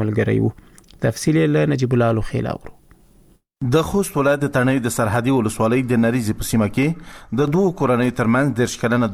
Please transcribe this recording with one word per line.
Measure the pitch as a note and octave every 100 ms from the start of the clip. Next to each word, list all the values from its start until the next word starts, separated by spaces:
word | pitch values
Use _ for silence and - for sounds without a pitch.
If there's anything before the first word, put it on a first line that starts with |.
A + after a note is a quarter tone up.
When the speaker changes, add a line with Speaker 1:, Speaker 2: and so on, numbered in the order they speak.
Speaker 1:
ملګری | G#2+ G#2+ G#2+ A2
و. | A2+ - - - - - B2
تفصیل | - - D#3
یې | D#3
له | D3+ D3+
نجیب | C#3 B2 B2
الله | A#2 A2+
لوخیل | A2 B2 A#2
اورو. | - - - _ - _ _ _ _ _ - B2+ D3
Speaker 2:
د | D#3+
خوست | G3 F#3+ D3
ولایت | C#3 C#3+ C#3+
د | C3
تڼیو | B2+ C3 A#2
د | A#2+
سرحدي | A2+ A#2+ A#2+ C3+
ولسوالۍ | G#2+ - A2 B2 B2+ A#2+
د | A2+
نریزي | B2+ G#2+ A2
په | -
سیمه | A#2 G#2 -
کې | C#3+ E3 - - - A#2
د | D3
دوو | E3+ G3 E3+
کورنیو | C3+ A#2+ B2 A#2+
ترمنځ | A2+ B2 C#3+ A2+
دېرش | A#2 -
کلنه | A#2+ A#2+ A#2